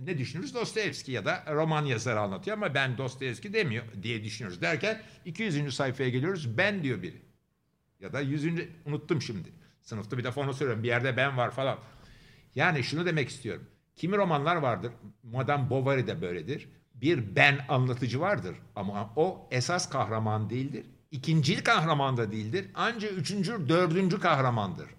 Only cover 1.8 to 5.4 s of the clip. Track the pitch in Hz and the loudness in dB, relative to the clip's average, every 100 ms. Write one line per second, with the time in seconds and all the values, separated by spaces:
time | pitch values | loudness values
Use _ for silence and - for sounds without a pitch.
1.8 | 147 117 127 110 104 92 92 214 202 139 | 2 0 0 0 0 -2 -4 -2 0 2
2.8 | 135 117 131 - 131 113 202 214 180 110 | 0 0 -4 -4 -6 -6 -4 0 0 -2
3.8 | 110 104 104 117 107 - 107 87 165 165 | -6 -8 -4 -4 -6 -8 -8 -4 -2 0
4.8 | 196 220 - - - 160 | 0 -2 -8 -16 -10 -4